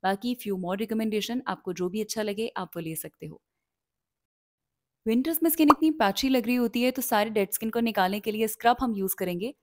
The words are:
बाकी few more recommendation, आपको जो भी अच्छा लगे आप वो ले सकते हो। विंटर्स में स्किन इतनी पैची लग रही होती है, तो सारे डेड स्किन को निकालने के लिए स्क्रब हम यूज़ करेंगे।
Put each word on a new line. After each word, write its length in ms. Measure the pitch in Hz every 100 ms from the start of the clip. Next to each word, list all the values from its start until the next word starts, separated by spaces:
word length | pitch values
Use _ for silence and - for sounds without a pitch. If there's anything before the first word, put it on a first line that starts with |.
बाकी 320 | 190 202 240 247
few 160 | 208 190
more 120 | 175 196
recommendation, 580 | 220 220 220 208 202 240 -
आपको 260 | 185 -
जो 160 | 175 180
भी 120 | 202
अच्छा 220 | 214 220
लगे 300 | 214 202 226 -
आप 200 | 180 175
वो 40 |
ले 140 | 165 160
सकते 300 | 160 _ 156
हो। 140 | 160 _ _ _ _ _ _ _ _ _ _ _ _ _ _ _ _ -
विंटर्स 360 | 226 262 330
में 60 | 330
स्किन 180 | 320 302
इतनी 220 | - 320
पैची 380 | 311 202 294 269
लग 180 | 262 220
रही 80 |
होती 280 | 247 233 240
है, 80 | 247
तो 120 | 254
सारे 280 | 247 220 214
डेड 220 | 220 196
स्किन 180 | - 226
को 100 | 233
निकालने 400 | 233 214 185 202
के 120 | 214
लिए 140 | 214 220
स्क्रब 280 | - 233 240
हम 140 | 254 208
यूज़ 180 | 190 -
करेंगे। 360 | 180 175 220 -